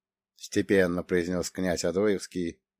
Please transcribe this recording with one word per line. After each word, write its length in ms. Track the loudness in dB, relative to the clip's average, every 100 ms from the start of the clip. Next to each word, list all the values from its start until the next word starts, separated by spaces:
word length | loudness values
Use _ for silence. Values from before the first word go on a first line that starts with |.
| _ _ _ _
степенно 680 | -6 -2 2 4 4 0
произнес 480 | 0 0 0 -4 -6
князь 340 | -4 -2 -2
Адоевский 760 | -2 0 0 0 -4 -8 -8 -8 _